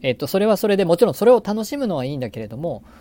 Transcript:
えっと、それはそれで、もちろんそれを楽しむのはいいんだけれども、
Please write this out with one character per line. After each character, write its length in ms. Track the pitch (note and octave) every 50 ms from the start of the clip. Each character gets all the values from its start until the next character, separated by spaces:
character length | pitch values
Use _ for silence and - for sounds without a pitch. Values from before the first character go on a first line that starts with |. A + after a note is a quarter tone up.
え 100 | - C3
っ 40 | A#2+
と、 100 | - D3+
そ 120 | C3 - F#3+
れ 80 | G3+
は 100 | A3 G#3
そ 120 | - - G#3
れ 80 | G3+
で、 80 | F#3+ G3
も 120 | E3 F3
ち 80 | - A#3+
ろ 60 | F#3+
ん 40 | C3+
そ 100 | - G3+
れ 60 | A#3+
を 120 | B3+ A3+ -
楽 200 | G3 G#3 A3 G#3+
し 120 | - D4
む 100 | C#4+ C4+
の 100 | G#3+ E3+
は 80 | C#3 B2+
い 60 | C3+
い 60 | D3
ん 40 | C3+
だ 100 | B2 A2
け 100 | - A#2
れ 80 | A2 G#2
ど 80 | A2
も、 260 | B2+ E3 E3+ B2+ G2+ - - - -